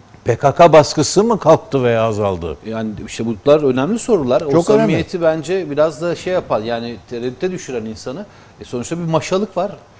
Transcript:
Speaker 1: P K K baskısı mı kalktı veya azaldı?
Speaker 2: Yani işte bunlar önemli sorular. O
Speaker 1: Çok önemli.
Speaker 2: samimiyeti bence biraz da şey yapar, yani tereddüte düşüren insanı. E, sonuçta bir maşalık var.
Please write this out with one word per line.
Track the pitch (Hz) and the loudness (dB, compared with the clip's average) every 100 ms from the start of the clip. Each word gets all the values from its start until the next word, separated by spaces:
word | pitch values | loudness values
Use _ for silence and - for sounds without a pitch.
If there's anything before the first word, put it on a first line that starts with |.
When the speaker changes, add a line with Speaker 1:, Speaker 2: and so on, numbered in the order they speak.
| - - | -20 -10
Speaker 1:
P | - 113 | -4 0
K | 139 - | 2 6
K | 170 | 8
baskısı | 156 143 - 139 - | 8 6 2 0 2
mı | 226 208 | 2 2
kalktı | 147 156 - 139 | 4 2 2 -2
veya | 123 113 | 2 2
azaldı? | 113 104 101 90 82 73 107 | 0 0 -2 -2 -6 -10 -10
Speaker 2:
Yani | 110 110 104 - | -8 -8 -8 -12
işte | - 117 | -8 -6
bunlar | 104 143 151 | -2 4 4
önemli | 143 127 143 226 | 4 0 0 -2
sorular. | - 202 127 139 | 0 0 2 0
O | 160 | 2
Speaker 1:
Çok | 156 175 | 2 4
önemli. | 214 | 4
Speaker 2:
samimiyeti | 220 160 - 180 | 4 0 -2 -2
bence | 165 160 147 190 160 | 0 0 -2 -4 -4
biraz | 143 156 143 | 0 0 0
da | 170 160 | -6 -6
şey | 180 | -4
yapar, | 180 - 123 | -4 -2 -4
yani | 110 117 117 113 - | -2 -6 -6 -12 -12
tereddüte | 120 123 127 185 | -8 -8 -6 -6
düşüren | 185 - 120 110 | -8 -8 -8 -8
insanı. | 110 - 147 208 - - - | -10 -10 -10 -12 -18 -20 -20
E, | 104 | -10
sonuçta | 123 120 170 | -8 -6 -6
bir | |
maşalık | 170 160 - 185 208 - | -2 -2 0 -2 -2 -4
var. | 196 156 - | -6 -8 -20